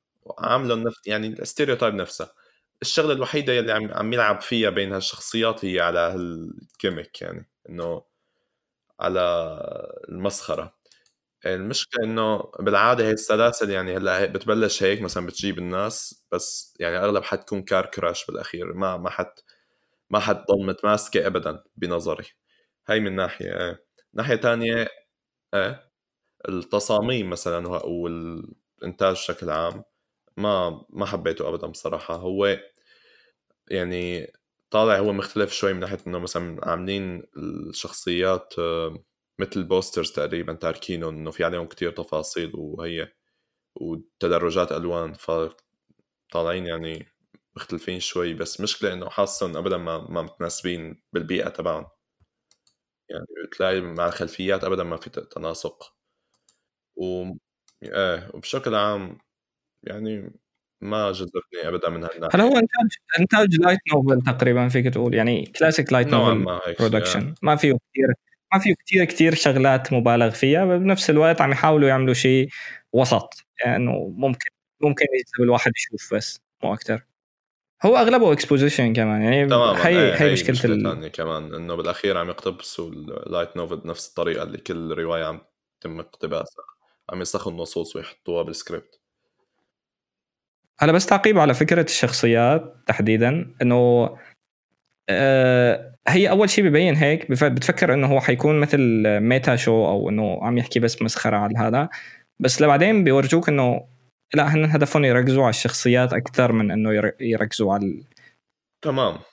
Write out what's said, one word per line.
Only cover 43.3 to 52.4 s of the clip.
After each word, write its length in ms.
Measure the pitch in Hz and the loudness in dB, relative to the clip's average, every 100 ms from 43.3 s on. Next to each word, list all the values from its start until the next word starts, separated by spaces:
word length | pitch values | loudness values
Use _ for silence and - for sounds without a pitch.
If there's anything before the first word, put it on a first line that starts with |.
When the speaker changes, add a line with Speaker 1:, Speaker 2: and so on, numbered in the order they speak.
| _ _ _ _ - | _ _ _ _ -12
Speaker 1:
وتدرجات 960 | 80 82 - - 87 85 85 90 85 | -10 -10 -12 -6 -2 0 0 -2 -2
ألوان، 400 | 80 85 85 80 | -4 -6 -6 -8
فطالعين 1500 | 76 - 82 80 - _ _ _ _ _ _ _ 85 82 92 87 | -10 -6 -4 -4 -10 _ _ _ _ _ _ _ -6 -4 -4 -6
يعني 400 | 82 82 78 - _ _ _ _ - | -8 -10 -12 -16 _ _ _ _ -18
مختلفين 440 | - 85 - 90 | -12 -10 -8 -8
شوي. 340 | - 90 87 | -6 -4 -4
بس 260 | 82 82 - | -6 -8 -6
مشكلة 320 | 107 - 101 | -8 -4 -6
إنه 160 | 90 85 | -6 -8
حاسة 360 | - 98 - 92 | -4 -4 -2 -6
إنه 120 | 80 | -4
أبدًا 180 | 92 87 | -4 -4
ما، 220 | 85 80 - | -6 -8 -8
ما 120 | 85 | -10
متناسبين 800 | 80 - 85 - 92 87 80 - _ | -10 -10 -8 -6 -6 -8 -12 -18 _
بالبيئة 360 | 85 80 92 - | -8 -4 -4 -6
تبعهم. 380 | - 85 78 - _ _ _ _ _ | -6 -6 -6 -10 _ _ _ _ _